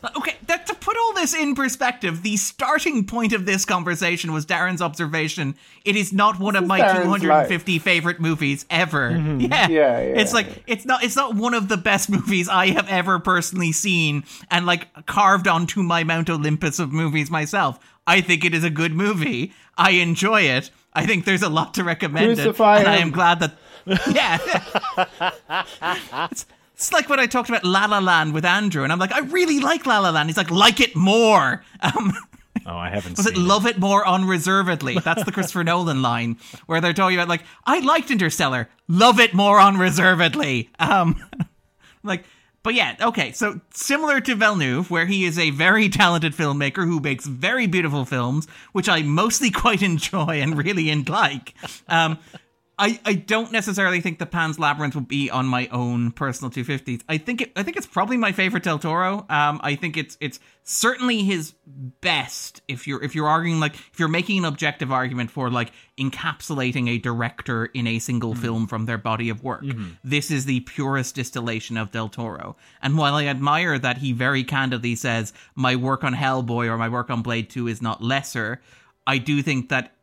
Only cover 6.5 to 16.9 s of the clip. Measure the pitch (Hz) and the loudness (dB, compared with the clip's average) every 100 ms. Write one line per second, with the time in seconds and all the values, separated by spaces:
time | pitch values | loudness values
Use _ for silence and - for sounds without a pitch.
6.5 | 196 180 190 214 185 175 196 165 151 139 | 0 2 4 4 4 2 2 4 4 4
7.5 | 175 175 170 196 175 165 170 165 160 143 | 0 0 0 2 2 0 -2 0 0 0
8.5 | 139 - 165 175 151 123 170 151 143 359 | -2 -2 -2 0 0 0 0 0 0 0
9.5 | 294 185 160 151 143 123 135 202 226 202 | 2 4 6 4 4 0 0 2 2 -2
10.5 | - - 233 254 254 240 269 277 208 240 | -8 -6 -6 -2 0 0 0 0 0 0
11.5 | 240 196 214 214 196 - 190 - 190 175 | 0 0 0 2 0 2 -2 0 0 2
12.5 | 185 185 - 190 190 180 185 180 180 170 | 4 4 2 0 -2 0 0 2 0 0
13.5 | 185 170 156 208 175 156 147 139 - - | -2 -2 0 0 0 2 -2 -6 -18 -2
14.5 | 175 175 175 - - - - 202 196 196 | 0 0 -2 -4 -16 -4 2 4 4 4
15.5 | 170 170 - 180 170 165 165 165 165 151 | 2 0 -2 0 0 0 0 0 0 0
16.5 | 151 165 139 156 | 0 -2 -2 -4